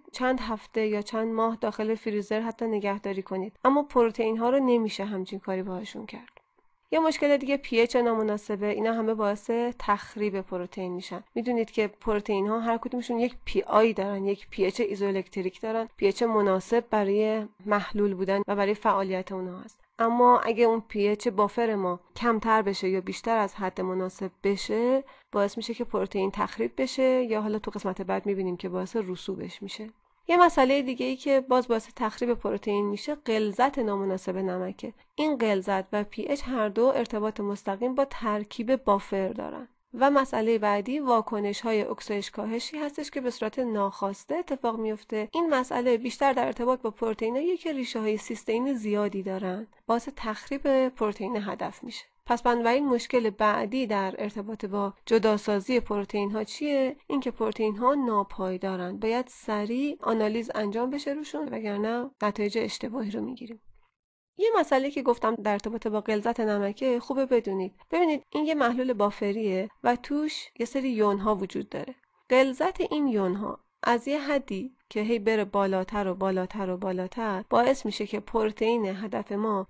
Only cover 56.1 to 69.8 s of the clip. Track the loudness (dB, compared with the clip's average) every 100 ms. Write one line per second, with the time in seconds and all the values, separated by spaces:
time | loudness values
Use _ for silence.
56.1 | -2 -2 -2 -6 -6 -2 0 0 -4 -4
57.1 | -2 -2 -2 -2 0 -2 2 2 2 2
58.1 | 0 0 -2 -4 -2 -4 -4 -6 -4 -2
59.1 | -2 -2 -8 -4 -2 -2 -2 -2 -2 -2
60.1 | 2 2 0 -4 -4 -2 -2 -2 -4 -4
61.1 | -6 -6 -6 -6 -6 -4 -2 -2 -2 -6
62.1 | -4 -4 -2 -2 -2 -4 -4 -8 -6 -4
63.1 | -4 -6 -8 -14 -18 -20 -20 _ _ _
64.1 | _ _ 0 2 4 4 2 2 0 0
65.1 | 2 2 0 0 -2 -2 -6 -2 -2 0
66.1 | 0 0 0 0 0 -2 0 0 0 -2
67.1 | -2 2 2 2 -2 -4 -8 -2 2 2
68.1 | 0 -2 -2 0 2 2 2 0 0 0
69.1 | 0 -2 -2 0 -2 -4 _